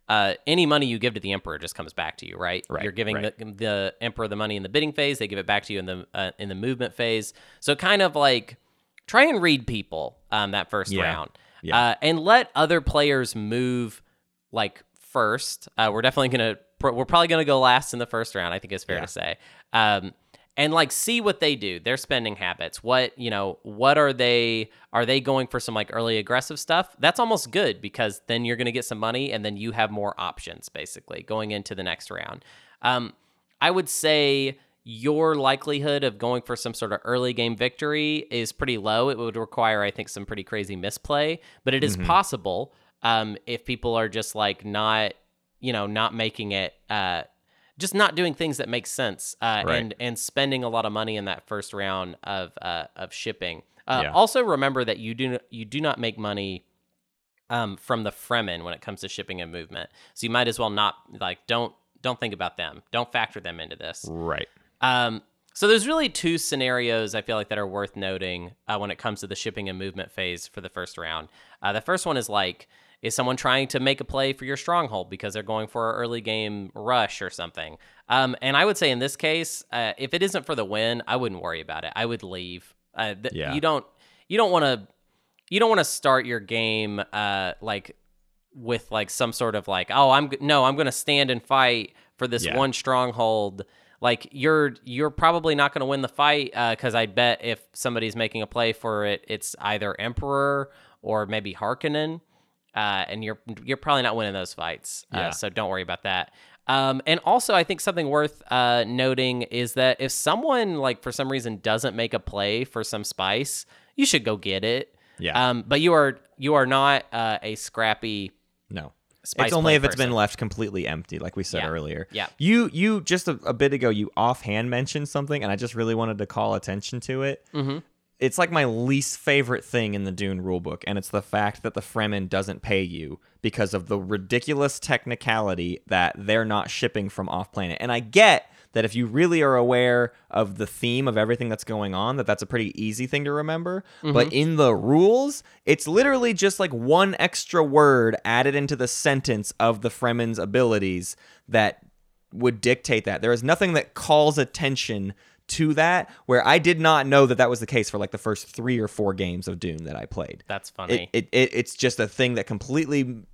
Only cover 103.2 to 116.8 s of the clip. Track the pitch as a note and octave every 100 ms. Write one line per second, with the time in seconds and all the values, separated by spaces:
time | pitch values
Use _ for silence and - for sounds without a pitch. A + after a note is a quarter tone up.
103.2 | A2 G#2+ - G#2+ A#2+ C3+ D3+ C3+ B2 A2+
104.2 | G#2 G2 F2+ - E2 D#2 - - - F#2
105.2 | F2 D#2+ G2+ F2 G2 F#2+ F2+ F2 G2 F#2
106.2 | - _ - _ - C3+ C3+ C3 D#3 E3
107.2 | - A#3+ - F#3+ E3 F3 - F3 D3 D3
108.2 | D3+ - - B2+ B2 A#2+ A2 B2 C3 B2+
109.2 | B2+ B2 A#2+ A#2+ A#2+ C3 B2+ - C3 -
110.2 | D3+ G3 D#4 B3+ G#3+ D#3+ C3+ A#2+ B2+ -
111.2 | C3 C3+ A#2 G#2 A2+ A2 B2+ G#2+ A#2 A#2
112.2 | - G2+ G2+ A2+ C3 A#2 A2 G#2+ G2+ -
113.2 | F#2+ A2 C#3+ - - _ _ - C4+ D3
114.2 | A2+ G#2 G2 F#2+ G#2+ B2 - _ _ -
115.2 | F2 B2 B2+ A#2+ A2 C#3+ E3+ D#3+ C#3+ -
116.2 | _ - C3+ D3 C3 C3+